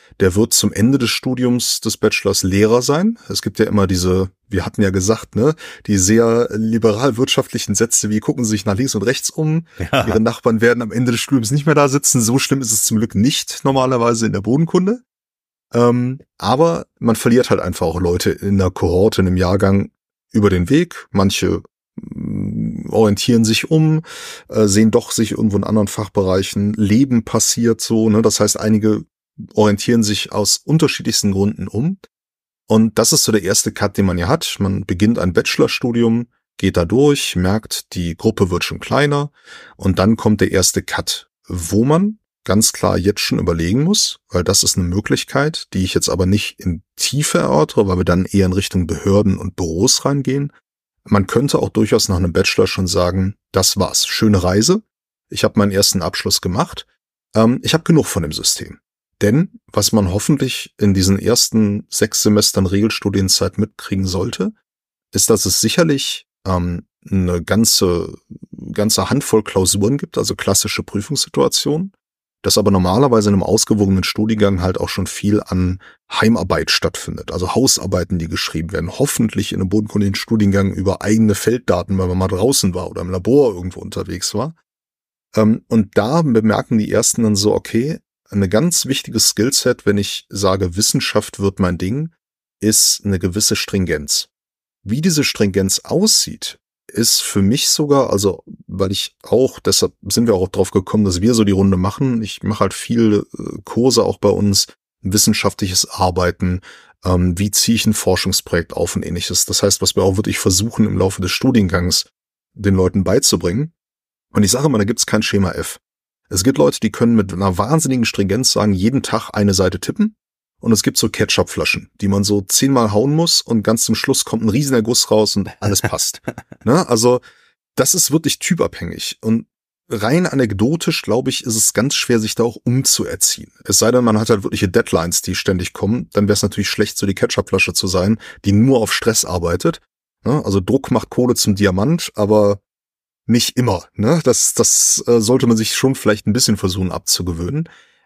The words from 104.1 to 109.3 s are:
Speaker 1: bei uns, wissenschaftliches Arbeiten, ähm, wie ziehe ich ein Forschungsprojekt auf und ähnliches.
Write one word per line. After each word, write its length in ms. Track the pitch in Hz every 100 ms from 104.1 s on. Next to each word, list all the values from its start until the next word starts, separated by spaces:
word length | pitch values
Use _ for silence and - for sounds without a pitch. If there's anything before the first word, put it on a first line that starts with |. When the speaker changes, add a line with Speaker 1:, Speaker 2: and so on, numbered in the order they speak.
| -
Speaker 1:
bei 100 | 104
uns, 400 | 95 101 98 - - _ _
wissenschaftliches 840 | 95 101 117 104 101 - 101 92 -
Arbeiten, 720 | - 92 87 90 - 90 90 - - _ _
ähm, 340 | 95 90 90 85
wie 120 | 101
ziehe 260 | - - 113
ich 100 | 113
ein 80 |
Forschungsprojekt 800 | 104 - 90 95 - - 87 82
auf 240 | - 87 92
und 80 |
ähnliches. 400 | 78 85 -